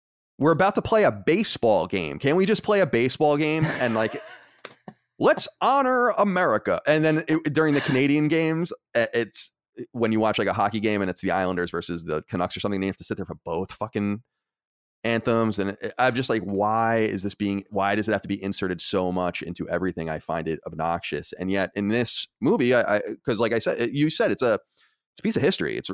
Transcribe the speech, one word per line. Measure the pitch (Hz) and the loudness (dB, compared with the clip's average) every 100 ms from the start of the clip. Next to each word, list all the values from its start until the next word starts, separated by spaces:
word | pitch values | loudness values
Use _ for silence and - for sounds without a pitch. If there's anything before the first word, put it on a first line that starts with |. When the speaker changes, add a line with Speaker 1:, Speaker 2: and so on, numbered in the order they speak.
| _ _ _ - | _ _ _ 0
Speaker 1:
We're | 147 | 2
about | 165 190 214 | 4 2 2
to | |
play | - 220 | 2 4
a | 165 | 4
baseball | 104 113 185 208 - 117 95 87 | 2 2 2 2 2 4 4 2
game. | 98 78 71 | -2 -4 -2
Can't | 139 175 | 2 2
we | 196 | 4
just | 214 | 2
play | - 202 | 2 2
a | 156 | 4
baseball | 117 123 - 151 147 | 2 2 2 2 4
game? | 151 156 160 | 2 0 0
And, | 147 123 110 | 0 0 0
like, | 110 143 - - - _ - | -2 -4 -12 -20 -20 _ -20
Speaker 2:
<laughs> | - - - _ - | -20 -20 -20 _ 0
Speaker 1:
"Let's | 233 320 - - | 2 2 -2 0
honor | 214 277 254 254 247 | 2 4 4 2 2
America." | - 208 180 165 107 - 85 - | 2 2 2 2 2 0 0 2
And | 156 | 2
then | 160 156 - | 4 2 0
it, | 160 156 | 0 0
during | 156 160 | 2 2
the | 143 | 2
Canadian | - 131 139 151 151 | 2 2 2 2 2
games, | 160 160 160 170 - _ 120 | 2 2 0 -4 -8 _ -2
i-, | 113 | 0
it's | 117 110 - - _ _ - 120 | 0 -4 -6 -14 _ _ -16 -12
when | 123 113 | -2 0
you | 110 | 2
watch, | 110 104 | 2 2
like, | 98 | 0
a | |
hockey | 98 104 113 | 0 0 0
game | 107 104 | 0 0
and | 95 | 0
it's | - | -2
the | 92 | -2
Islanders | 90 92 90 87 | 0 0 -2 -2
versus | 85 - 85 | -4 -6 -6
the | 82 78 | -4 -6
Canucks | - 92 90 - | -4 -4 -4 -4
or | |
something, | 104 98 | -4 -2
and | |
you | 95 | -4
have | - | -6
to | |
sit | - 104 | -8 -8
there | 87 | -8
for | 78 87 | -10 -6
both | 85 95 | -6 -6
fucking | - 107 107 101 104 - _ _ _ _ _ _ _ | -8 -6 -4 -4 -4 -10 _ _ _ _ _ _ _
anthems. | 113 117 123 113 113 101 | -4 -2 0 2 2 0
And | 98 | -4
it, | 101 107 - | -4 -6 0
I'm | 127 | 0
just | 120 127 | 0 0
like, | 113 | -2
"Why | 92 98 104 113 113 113 | -2 0 0 2 2 2
is | 107 98 | 0 -2
this | 98 | -6
being, | - 101 98 - | -4 -4 -4 -4
why | 101 98 104 | -2 0 0
does | 107 | 0
it | |
have | 101 | -2
to | - | -2
be | 101 | -4
inserted | 98 - 95 90 | -4 -4 -4 -4
so | - 98 92 | -2 -2 0
much | 90 87 - | -2 -2 -4
into | 85 87 82 | -8 -10 -6
everything?" | 87 92 85 80 | -2 -2 -4 -6
I | 78 | -6
find | - 82 80 | -6 -6 -4
it | 78 85 | -6 -8
obnoxious. | 80 82 85 - 73 - | -6 -4 -4 -4 -8 -8
And | - 92 | -8 -4
yet | 98 92 104 | -2 -2 -2
in | 101 | -2
this | 117 117 - - _ | 0 0 -4 -8 _
movie, | 139 214 123 123 | 0 2 4 2
I, | 101 104 | 2 0
I, | - 110 - | -2 -6 -4
'cause | 107 | 0
like | 113 | 0
I | 113 | 0
said, | - - 120 | 0 -2 -2
you | 143 151 | 0 0
said | - 220 | 2 0
it's | 101 | 2
a, | 123 104 - _ _ _ _ | 2 0 -2 _ _ _ _
it's | - | -6
a | |
piece | 214 - | -2 2
of | |
history. | 156 190 73 55 | 2 2 -2 -4
It's, | - | -8